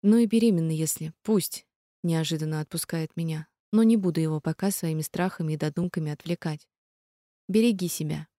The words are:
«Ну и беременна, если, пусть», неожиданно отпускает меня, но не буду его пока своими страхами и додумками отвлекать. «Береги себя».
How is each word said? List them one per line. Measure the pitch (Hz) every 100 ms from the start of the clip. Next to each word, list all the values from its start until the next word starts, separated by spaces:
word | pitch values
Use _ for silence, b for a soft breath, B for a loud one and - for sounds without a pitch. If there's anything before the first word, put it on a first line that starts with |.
«Ну | 202 226
и | 233
беременна, | 220 226 180 160
если, | 156 160 - 156 -
пусть», | - 214 - - _ _ _ _
неожиданно | 170 165 151 160 156 156
отпускает | 151 165 - 165 160 -
меня, | 165 156 156 _ _
но | 214
не | 226 226
буду | 185 160
его | 160 156
пока | 160 160 196
своими | 196 165 156
страхами | 151 - 185 - 160
и | 156
додумками | 151 151 180 - 156
отвлекать. | 147 165 170 165 156 _ _ _ _ _ _ _ _ -
«Береги | 202 233 196 175
себя». | - 151 151 156